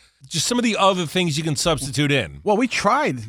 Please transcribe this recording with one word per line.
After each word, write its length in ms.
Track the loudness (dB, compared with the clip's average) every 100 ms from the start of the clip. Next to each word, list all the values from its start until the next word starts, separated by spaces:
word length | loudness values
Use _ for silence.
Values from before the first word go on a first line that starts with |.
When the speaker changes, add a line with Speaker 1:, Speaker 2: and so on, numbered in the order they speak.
| _ _ -10
Speaker 1:
just 180 | -4 -2
some 100 | 0
of 60 |
the 140 | 0 2
other 280 | 2 2 -2
things 320 | 0 0 0
you 60 |
can 140 | -2 0
substitute 520 | 0 0 -2 -2 2
in. 300 | 2 0 -6
Speaker 2:
Well, 120 | 0 2
we 140 | 2
tried 480 | 0 2 2 0 -4